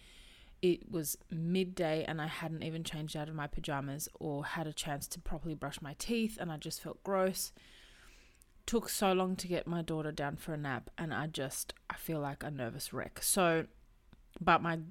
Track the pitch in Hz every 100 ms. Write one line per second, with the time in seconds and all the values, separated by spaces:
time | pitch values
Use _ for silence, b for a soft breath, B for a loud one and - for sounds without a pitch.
0 | B B B B B B 180 - - 170
1 | 147 - - 160 165 185 185 185 160 156
2 | - 160 156 - 160 160 160 160 160 151
3 | 156 156 151 160 147 - 156 139 139 143
4 | - - 156 143 147 165 156 151 165 143
5 | - 175 - 156 170 151 143 - 143 147
6 | - 233 220 220 170 151 160 - 160 -
7 | 190 190 190 190 - - B B B B
8 | B B B B B - - 233 226 -
9 | 196 185 185 190 180 175 - 170 165 160
10 | 151 156 143 156 - 151 147 120 - -
11 | 160 104 156 156 135 - - - - -
12 | - 160 143 139 151 139 117 131 - 127
13 | - - - 196 170 160 - - - -
14 | _ - - - 175 165 165 165 160